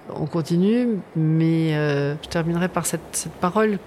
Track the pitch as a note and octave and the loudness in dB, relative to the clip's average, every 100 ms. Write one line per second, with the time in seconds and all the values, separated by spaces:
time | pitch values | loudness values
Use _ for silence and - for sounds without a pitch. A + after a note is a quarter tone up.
0 | - - D3 E3+ D#3 E3+ G3 A#3 B3 G3+ | -12 -8 -4 -4 0 2 4 4 2 -2
1 | - E3 D#3 D#3+ D#3+ E3 D#3+ D3+ D3+ C#3+ | -4 0 2 4 4 4 2 2 2 0
2 | C#3+ D3+ - F3 E3 E3+ F3+ F3 D#3 E3 | 0 -4 -4 -2 0 0 -2 -2 -4 -6
3 | - - E3 - F3+ G#3+ A3 G3 | -6 -8 -8 -4 -2 2 2 0